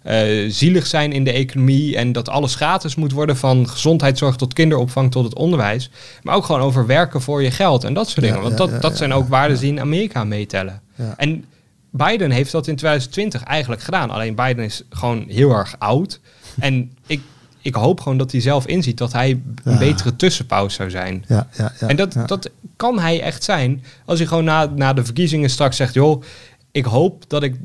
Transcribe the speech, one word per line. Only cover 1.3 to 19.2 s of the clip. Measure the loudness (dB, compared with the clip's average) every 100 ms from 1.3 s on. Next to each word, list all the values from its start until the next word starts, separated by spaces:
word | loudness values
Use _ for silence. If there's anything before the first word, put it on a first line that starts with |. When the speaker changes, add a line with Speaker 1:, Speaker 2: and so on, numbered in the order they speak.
Speaker 1:
economie | 0 -2 2 2 4 2 0
en | -2
dat | -2 -2
alles | -2 -2
gratis | -2 0 -2 -2
moet | -4 -2
worden, | 0 0 0
van | 2 2 2
gezondheidszorg | 0 2 2 2 2 0 0
tot | -2
kinderopvang | 2 2 2 0 0 2
tot | 2
het | 0
onderwijs. | 0 0 2 2 -2 -6 -14 -20 -14
Maar | -2
ook | -2
gewoon | 0 0
over | 2 2 4
werken | 4 2 -2
voor | -4 0
je | 0
geld | 2 2 2
en | 0
dat | -2 -2
soort | 0 0
Speaker 2:
Ja, |
Speaker 1:
dingen. | 0
Want | 0 0
Speaker 2:
ja, |
Speaker 1:
dat, | 0
Speaker 2:
ja, | 0
Speaker 1:
dat | -2
Speaker 2:
ja, | 0
Speaker 1:
zijn | 0
Speaker 2:
ja, | 0
Speaker 1:
ook | 2
waarden | 2 4 2
Speaker 2:
ja. |
Speaker 1:
die | 0
in | -2
Amerika | -2 -2 -2 -4
meetellen. | -4 -4 -4 -4 -6 -8 -16
Speaker 2:
Ja. | -10 -10 -4
Speaker 1:
En | -4 -4 -10 _ _ _ _
Biden | -2 0 0 0
heeft | 0 0
dat | -2 -4
in | -4
tweeduizend | 0 0 -2
twintig | -4 -4 -6
eigenlijk | -4 -4 -4 -6
gedaan. | -4 -4 -2
Alleen | -4 -4
Biden | -2 -2 -2
is | -4 -8 -12
gewoon | -6 -4 -4 -4
heel | 4 4
erg | 4 0 -4
oud. | 0 0 0 -6
Speaker 2:
<laughs> | _ _ -12 -4
Speaker 1:
En | 0 0 -2 -8 -8
ik, | -8 -8 -20 _ _
ik | -6
hoop | 0 2 2
gewoon | 0 0
dat | 0
hij | 0
zelf | 0 0 0
inziet | -2 -2 -2
dat | -4
hij | 0